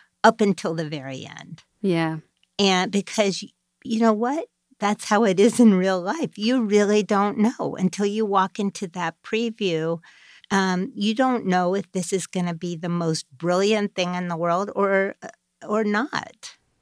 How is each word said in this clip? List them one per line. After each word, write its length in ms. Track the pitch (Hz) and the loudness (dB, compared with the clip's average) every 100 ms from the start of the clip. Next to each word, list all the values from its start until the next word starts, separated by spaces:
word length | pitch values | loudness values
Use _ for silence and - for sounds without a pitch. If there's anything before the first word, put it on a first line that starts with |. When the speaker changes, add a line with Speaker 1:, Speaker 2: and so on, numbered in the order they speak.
| _ _ | _ _
Speaker 1:
up 160 | 220 226 | 4 6
until 340 | 208 185 185 | 0 2 -2
the 140 | 165 156 | -4 -6
very 380 | 151 131 131 110 | -8 -10 -12 -14
end. 380 | - - 165 _ _ | -18 -18 -20 _ _
Speaker 2:
Yeah. 380 | 196 165 160 160 - _ _ - | 0 2 0 -2 -10 _ _ 0
Speaker 1:
And 320 | 196 185 185 | 2 2 2
because, 540 | 196 190 - 202 185 - _ _ _ | -2 -2 0 0 0 -8 _ _ _
you 160 | - 220 | -6 2
know 140 | 226 | 2
what? 340 | 208 240 302 - _ _ _ | 2 0 -4 -8 _ _ _
That's 260 | 202 208 - | -2 -2 2
how 200 | 208 226 | 2 4
it 160 | 185 | 6
is 180 | 214 - | 4 8
in 140 | 233 | 6
real 280 | 190 190 185 | 6 2 0
life. 360 | 175 311 262 - | -2 -4 -6 -4
You 240 | 214 254 | -2 0
really 400 | 214 208 202 214 | 2 2 4 2
don't 340 | 196 202 202 - | 2 0 0 2
know 380 | 214 - 147 - | 0 0 -6 -2
until 280 | 185 - 208 | -2 0 -2
you 200 | 208 220 | 0 0
walk 340 | 196 185 - | 2 0 -2
into 280 | 202 - 190 | -6 -6 -10
that 340 | 180 165 - | -6 -6 -8
preview. 760 | - 220 233 220 196 160 160 165 - - - - _ | -6 -4 -4 -2 -2 0 -2 -4 -8 -20 -20 -20 _
Um, 420 | 196 190 180 190 - | -2 0 -2 -4 -4
you 180 | 202 | -2
don't 320 | 220 262 247 190 | 0 0 0 0
know 300 | 180 180 196 | 0 0 -2
if 160 | 190 | -4
this 220 | 190 175 | -8 -4
is 120 | 190 - | -6 -4
gonna 280 | 185 175 | -4 -4
be 240 | 165 175 170 | -6 -8 -6
the 100 | 175 | -4
most 380 | 175 165 160 - 131 | -2 -2 -4 -6 -8
brilliant 560 | 170 175 202 214 202 | -2 0 2 0 -2
thing 220 | - 180 180 | -4 -4 -4
in 140 | 180 | -6
the 80 | 170 | -4
world 340 | 170 175 202 | 0 0 -2
or, 420 | 196 196 196 196 - - - _ _ - | -2 0 0 0 -6 -18 -20 _ _ -4
or 160 | 214 | -2
not. 720 | 208 208 262 - - - - - _ _ | 0 0 -2 -6 -8 -18 -20 -20 _ _